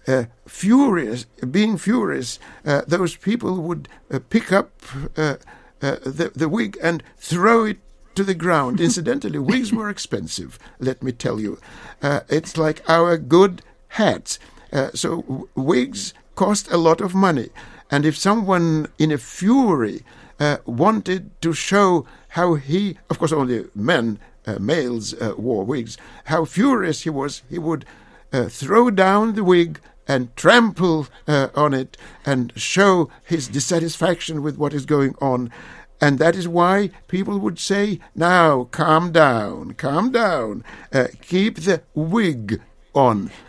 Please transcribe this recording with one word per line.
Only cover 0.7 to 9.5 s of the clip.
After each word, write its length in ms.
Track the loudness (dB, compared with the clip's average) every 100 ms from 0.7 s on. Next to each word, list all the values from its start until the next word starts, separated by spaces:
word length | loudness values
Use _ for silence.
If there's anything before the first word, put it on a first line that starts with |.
| 4 4 0 -2 -8 -12 _ -2
being 260 | 0 0 0
furious, 600 | -2 -2 -2 -4 -8 -12 -18 -8
uh, 180 | -2 -2 0
those 300 | 0 -2 -4
people 440 | -4 -2 -2 -4
would, 280 | -6 -8 -12 -20 -10
uh, 60 | -10 -2
pick 220 | -2 2
up, 180 | 0 0 -8 -18 -12 -8 -4
uh, 200 | -2 -4 -12 -20 _ _
uh, 140 | -6 -4
the, 260 | -6 -4 -4
the 140 | -2 -2
wig 300 | -2 -4 -4
and 200 | -2 -2 -6 _
throw 480 | -6 0 4 4
it 140 | 2 -6 -14 -20 -8
to 80 | -4
the 120 | -2
ground. 460 | -2 0 0 0 0
<laughs> 80 | 0
Incidentally, 500 | 0 -2 -4 -4 -4
wigs 340 | 0